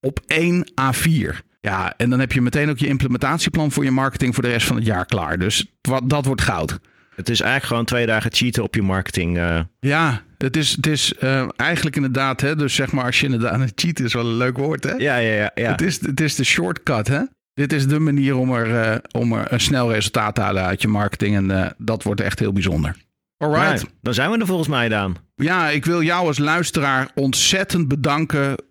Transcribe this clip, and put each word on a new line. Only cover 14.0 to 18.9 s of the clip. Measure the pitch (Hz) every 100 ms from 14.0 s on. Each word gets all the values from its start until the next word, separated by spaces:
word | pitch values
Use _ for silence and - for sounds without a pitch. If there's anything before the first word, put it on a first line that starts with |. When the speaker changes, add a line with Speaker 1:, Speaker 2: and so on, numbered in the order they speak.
Speaker 1:
is | 127
wel | 120 117
een | 113
leuk | 127 127
woord, | 143 151
hè? | 135
Speaker 2:
Ja, | 254 147 127
ja, | 113
ja, | 107 104
ja. | - 117
Speaker 1:
Het | 107
is, | 165 - -
het | 139
is | 156
de | -
shortcut, | 131 - 180 170 - 120 107
hè? | 143 262 _ _
Dit | - 143
is | 151 135
de | 151
manier | 156 143 135 131
om | 127
er, | 123 113 117
eh, | 113